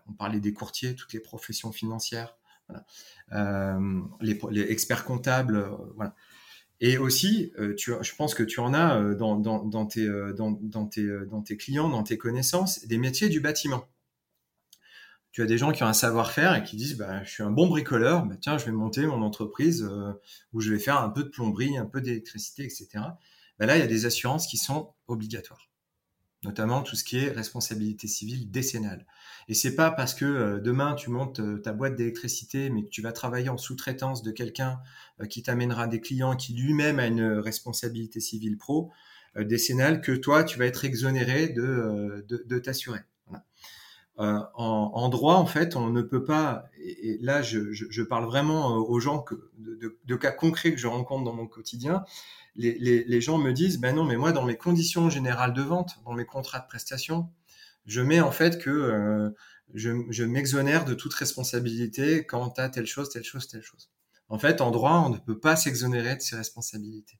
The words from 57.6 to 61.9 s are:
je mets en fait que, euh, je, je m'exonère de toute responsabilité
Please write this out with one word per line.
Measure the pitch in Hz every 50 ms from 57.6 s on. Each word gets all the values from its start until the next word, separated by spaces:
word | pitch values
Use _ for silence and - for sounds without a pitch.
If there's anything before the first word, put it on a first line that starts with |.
| - - _ _ - 107
je | 107 123
mets | 127 135 156 170
en | 160 135
fait | - - 160 170 170 170
que, | - 135
euh, | 143 151 139 123 110 107 104 104 107 107 107 104 104 - - - - - _ _ -
je, | 110 110 117 117 120 120 120
je | 113 110 120
m'exonère | 113 120 135 139 135 135 139 135 143 147 165 139
de | 131 123
toute | 110 - - -
responsabilité | - - 123 - - 127 - - 120 123 120 113 117 120 110